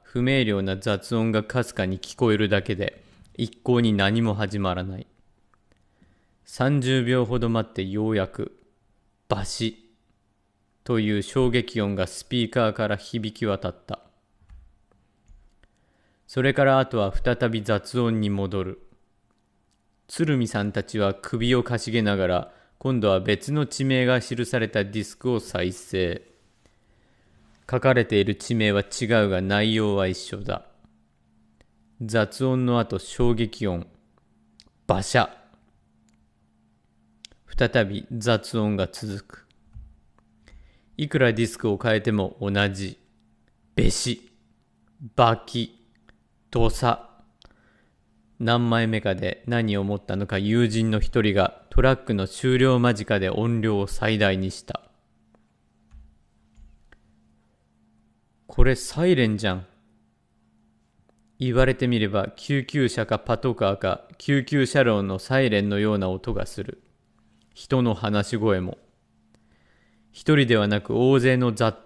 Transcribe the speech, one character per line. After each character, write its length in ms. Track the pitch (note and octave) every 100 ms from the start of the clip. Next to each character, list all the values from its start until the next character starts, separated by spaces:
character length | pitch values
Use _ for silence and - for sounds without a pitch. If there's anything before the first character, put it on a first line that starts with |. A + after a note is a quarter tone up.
不 180 | _ B2
明 180 | B2 C3+
瞭 220 | A2+ G2+
な 140 | F#2+ F#2+
雑 400 | A2 G2+ - A#2
音 160 | A2+
が 120 | G#2+
か 200 | G#2+ B2+
す 100 | A#2
か 120 | - F#2
に 120 | F#2+
聞 180 | - -
こ 160 | A#2+
え 40 | G#2
る 120 | G#2
だ 120 | G2+
け 140 | F#2+ F#2+
で、 260 | G2 - - _ - -
一 200 | A2+ -
向 220 | - B2
に 140 | A#2
何 280 | G#2 G2 A2
も 120 | A#2
始 260 | G#2 G2+ G#2
ま 160 | F#2+ F2+
ら 80 |
な 140 | F#2 F#2+
い。 80 | - _ _ _ _ _ _ _ _ _ _ _ _ _
三 380 | - - B2+ D3
十 240 | B2+ C3 A#2+
秒 200 | B2+ A2+
ほ 140 | B2
ど 80 | A#2
待 220 | A2+ A2
っ 40 |
て 120 | - F#2+
よ 240 | G2+ A2
う 60 | G#2+
や 100 | F#2+
く、 320 | - - - _ _ _ _ _ _ _
バ 160 | G2 G2
シ 200 | - A2+
ッ 1160 | A2 _ _ _ _ _ _ _ _ _ _
と 160 | - A#2
い 200 | G#2+ G#2
う 20 |
衝 300 | G2 C3 B2+
撃 280 | A#2+ A#2 A2+
音 160 | G2+ F#2+
が 100 | F#2
ス 200 | - -
ピ 200 | B2 A2
ー 40 |
カ 200 | B2+ A2
ー 40 |
か 160 | G2+ G#2+
ら 80 | G2+
響 360 | - A#2 G#2+
き 120 | - G#2+
渡 240 | G2 -
っ 160 | - -
た。 160 | - _ _ _ _ _ - - _ _ _ _ _ _ - _ _ _ _ _ _ _ _ -
そ 140 | -
れ 120 | C3
か 120 | C#3 C3+
ら 140 | C3+
あ 60 | B2+
と 120 | A2+
は 160 | G2 -
再 220 | - A#2+ B2
び 120 | A2+
雑 380 | G2+ G#2 - B2
音 180 | A#2 A2+
に 100 | G#2
戻 320 | G2+ G2 G2
る。 200 | F#2 - - _ _ _ _ _ _ _ _ _ _ _ _
鶴 300 | - C3+ C#3
見 100 | A2+
さ 160 | G#2+
ん 80 | G2+
た 120 | G#2
ち 160 | - A2
は 160 | G2+ G2
首 400 | - A#2 A#2 B2+
を 80 |
か 160 | A#2 A#2
し 100 | -
げ 120 | A#2
な 140 | G#2+ G2
が 120 | F2+
ら、 240 | F2+ - - _ _
今 220 | C3+ B2+
度 100 | G#2
は 100 | F#2+
別 320 | G2 G#2 -
の 140 | D3+ C#3+
地 200 | - C3+
名 200 | C3 B2+
が 160 | B2+
記 240 | - A#2+ A#2
さ 140 | B2+
れ 100 | A2
た 140 | A2
デ 80 | G2+
ィ 120 | G#2+
ス 140 | G2+ -
ク 140 | B2
を 80 | A#2
再 340 | - - F2+
生。 480 | - - F#2+ F2+ F2 - _ _ _ _ _ _ _ _ _ _ _ _ _ -
書 100 | B2+
か 160 | C3+ B2
れ 100 | A2+
て 140 | G#2
い 60 | G2
る 100 | G2+
地 180 | -
名 180 | A#2 G#2+
は 100 | G2+
違 240 | - - A2 A2+ G#2
う 40 |
が 120 | F#2
内 320 | F#2+ G2+ A2
容 220 | A2 G#2+ G2
は 100 | F#2
一 120 | F#2
緒 240 | - G2
だ。 220 | G#2 - - _ _ _ _ _ _ _ _ _ _ _ _ -
雑 440 | A2+ A2 G#2+ - C3
音 220 | B2+ B2
の 120 | A#2+
後 200 | A2 G2
衝 340 | - - A#2+
撃 320 | A2+ A2 - G#2
音。 220 | F2 E2+ _ _ _ _ _ _ _ _ _ -
バ 160 | F#2+
シ 160 | - B2+
ャ。 120 | - - _ _ _ _ _ _ _ _ _ _ _ _ _ _ _ _ _ _ - _ _ -
再 280 | A#2 B2 G2+
び 200 | G2+ -
雑 480 | A#2+ G#2+ A2 - A#2
音 160 | G#2+ G2+
が 120 | F2+
続 320 | - G#2+ G2+
く。 240 | - - _ _ _ - - - _ _ _ _ - - - _ _ -
い 120 | D3
く 80 | D#3
ら 160 | B2+
デ 100 | A2
ィ 40 | A2+
ス 100 | -
ク 120 | A#2
を 100 | G2+
変 140 | A#2+ A2
え 60 |
て 100 | A2
も 260 | G#2+ F#2+ -
同 120 | G2+ G2+ G2+
じ。 300 | F#2+ F#2+ - _ _ _ _ _ _ _ -
べ 140 | A#2
し。 420 | - B2+ A#2 - _ _ _ _ _ _ _ A#2+ -
バ 260 | A#2 A2+ -
キ。 360 | A#2+ A2+ - _ _ _ _ _ _ _
ド 180 | A2+ A2+
サ。 400 | - B2 A2+ - - _ _ - _ _ _ _ _ _ _ _ -
何 300 | A2+ A#2+ A#2+
枚 180 | A2+ A2+
目 120 | A2
か 160 | G2+ F#2+
で 280 | F#2 - -
何 300 | A#2+ A2 G2+
を 40 |
思 140 | G2 G2+
っ 40 |
た 180 | - G2
の 100 | G2+
か 100 | G2
友 300 | G2+ A#2 A#2
人 240 | A2+ A2+
の 80 | G#2+
一 220 | - B2
人 120 | G#2
が 280 | G2 F#2 - -
ト 120 | C#3
ラ 140 | C3 B2+
ッ 40 |
ク 100 | -
の 140 | G#2 F#2+
終 300 | - B2+ B2+
了 220 | C3 B2+
間 140 | A#2+
近 260 | G#2 G#2 G#2
で 100 | F#2+
音 320 | - A#2 A#2
量 180 | A2 G#2
を 80 | G2
最 300 | - A2 A2
大 200 | G2+ F#2+
に 140 | F#2+
し 100 | -
た。 180 | - - - _ _ _ _ _ _ _ _ _ _ - - _ _ _ _ - - _ _ _ _ _ _ _ _ _ _ _ _ _ _ _ _ _ -
「こ 180 | - B2+
れ 100 | B2
サ 300 | - D3+ F3
イ 100 | D#3
レ 120 | A2+
ン 100 | G#2
じ 100 | G#2
ゃ 60 |
ん。」 120 | F2+ F2 _ _ _ _ _ _ _ _ _ _ _ _ _ _ _ _ -
言 160 | B2+ A#2+
わ 100 | C3
れ 100 | B2+
て 120 | B2
み 120 | A#2+
れ 100 | G#2+
ば 240 | G2+ G2 -
救 300 | - C#3 B2
急 240 | D3 B2+
車 160 | - A2
か 140 | G#2+
パ 180 | - A2+
ト 180 | C3+ A2
カ 180 | G2
ー 40 | G2
か 300 | F#2+ - - -
救 260 | - C#3
急 220 | C3 D3 C3
車 180 | D3
両 180 | A#2+ G#2
の 160 | G2 F#2+
サ 200 | - C3
イ 100 | C3
レ 120 | G#2
ン 80 | G2+
の 100 | G2+
よ 140 | G#2+
う 40 | G#2
な 120 | F#2
音 240 | F#2 -
が 120 | G#2+ G2
す 160 | -
る。 200 | G2+ - _ _ _ _ _ _ _
人 280 | - - C3
の 120 | B2
話 340 | G2+ G#2+ G#2 G2+
し 100 | A2+
声 220 | G#2+ F#2
も。 180 | F2+ - _ _ _ _ _ _ _ _ _ _ _ _ _
一 240 | - - D3+
人 100 | B2+
で 120 | A2+
は 100 | G#2
な 140 | G#2
く 160 | - A2+
大 220 | B2+ C3+
勢 180 | B2+ B2+
の 160 | B2
雑 220 | G#2+ A2+ -